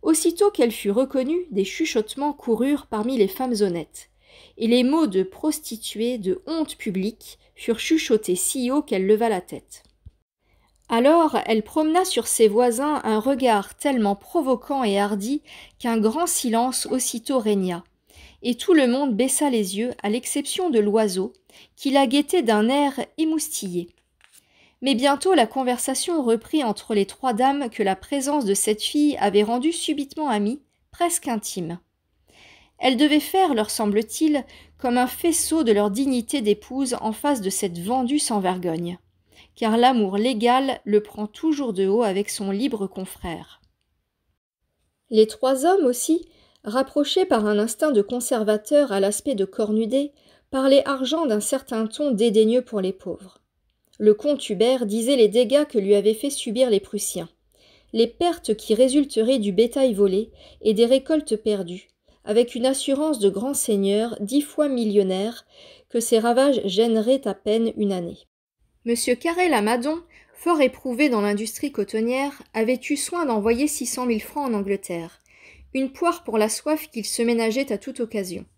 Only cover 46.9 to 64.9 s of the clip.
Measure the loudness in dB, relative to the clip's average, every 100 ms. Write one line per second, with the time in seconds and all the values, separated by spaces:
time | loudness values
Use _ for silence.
46.9 | 0 0 2 2 2 2 0 0 0 2
47.9 | 2 0 -4 -2 -2 0 0 2 2 4
48.9 | 2 0 0 -4 -2 -2 -2 -2 0 2
49.9 | 0 -2 _ _ _ _ 0 4 4 4
50.9 | -2 -2 -2 0 -2 -2 -4 -4 -6 -6
51.9 | -4 -2 2 4 6 4 4 0 -6 -4
52.9 | -6 -12 -12 -14 _ _ _ _ _ _
53.9 | _ 4 4 2 -2 -4 0 2 2 0
54.9 | -2 0 4 4 4 4 2 2 -2 4
55.9 | 4 4 0 -4 -6 -6 0 2 2 -2
56.9 | -8 -6 -8 -12 _ _ _ _ _ _
57.9 | 0 0 2 -2 -2 -4 -6 -2 2 4
58.9 | 4 0 0 0 2 0 2 2 2 0
59.9 | 2 2 2 -4 -12 -20 -6 -2 2 4
60.9 | 2 2 -2 0 -4 -2 -4 -4 -10 -16
61.9 | _ _ _ -2 0 0 0 -2 0 -2
62.9 | 0 0 2 0 0 -4 -4 -2 0 2
63.9 | 0 -2 -6 -2 -2 -2 -2 0 0 2